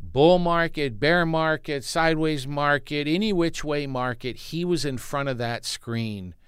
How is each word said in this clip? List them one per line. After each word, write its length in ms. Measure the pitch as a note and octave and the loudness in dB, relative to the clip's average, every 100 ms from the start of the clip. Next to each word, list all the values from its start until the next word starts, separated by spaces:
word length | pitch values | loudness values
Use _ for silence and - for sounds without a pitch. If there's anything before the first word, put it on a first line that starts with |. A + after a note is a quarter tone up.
bull 380 | F#2 C3 D#3+ F3+ | -4 4 6 6
market, 600 | E3+ E3+ E3 D#3 C#3+ G#2+ | 4 2 0 0 -4 0
bear 260 | D3 F3 E3 | 2 4 2
market, 600 | D#3+ D#3+ D#3 - C#3+ - | 2 2 0 -2 -6 -4
sideways 600 | E3+ E3 D#3 D#3+ D3+ C3 | 0 2 2 0 -2 -2
market, 640 | D3 D3 C#3+ C#3+ D3 D3 | 0 2 2 0 -4 0
any 240 | E3+ A3 | 0 2
which 320 | F#3 E3 - | 2 0 0
way 240 | D3 D3 C#3 | -4 -4 -2
market, 480 | C3 B2+ A#2+ B2+ A2+ | -4 -4 -4 -6 -8
he 300 | - D#3+ F3 | -8 -4 0
was 180 | E3+ | 0
in 140 | C#3+ B2+ | 0 -4
front 320 | - C#3+ C#3 | -6 -4 -2
of 80 | B2 | -2
that 260 | A#2+ A#2 | -4 -4
screen 720 | - - - A#2 A2+ G2+ F#2 - | -6 -10 -6 -4 -4 -6 -10 -14